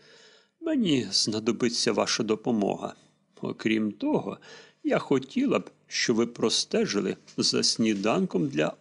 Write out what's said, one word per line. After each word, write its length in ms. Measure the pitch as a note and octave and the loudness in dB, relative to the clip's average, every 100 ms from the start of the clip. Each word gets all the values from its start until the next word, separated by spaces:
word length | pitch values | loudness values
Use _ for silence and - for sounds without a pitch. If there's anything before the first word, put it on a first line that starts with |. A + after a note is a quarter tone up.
| - - - - _ _ | -20 -20 -20 -20 _ _
"Мені 460 | E4 D4+ F#3+ C3 G2 | -2 0 2 2 2
знадобиться 800 | - - G#2+ A2 - A#2+ A#2+ A#2+ | -2 0 0 0 0 0 0 0
ваша 320 | G#2 G2+ - | 2 0 0
допомога. 720 | G#2+ G#2+ C3 A2+ G2 F2+ - - _ _ _ - | 0 0 0 0 0 -2 -6 -12 _ _ _ -10
Окрім 500 | - A2+ A2+ A2 G#2+ | -8 -4 0 0 0
того, 460 | - C#4+ G#3+ G2+ - - - - _ | -2 -2 0 -2 -10 -16 -20 -20 _
я 160 | D4+ - | -2 -2
хотіла 600 | - C3 C3 A#3+ C4+ A#2 | 2 0 0 -2 2 0
б, 100 | - _ _ | -2 _ _
щоб 280 | - - A2+ | -4 0 2
ви 120 | A#2 | 2
простежили 920 | - A2+ - - A3 G3 G2+ G2+ G2 - - | 0 0 0 0 0 0 0 -2 -4 -8 -2
за 260 | - B2 | 0 2
сніданком 840 | A#2 - A2 G2+ G#2 E3 F#3 F#3+ D3 | 0 2 0 2 0 0 0 0 -2
для 260 | C#3 D3+ - | 0 -2 -2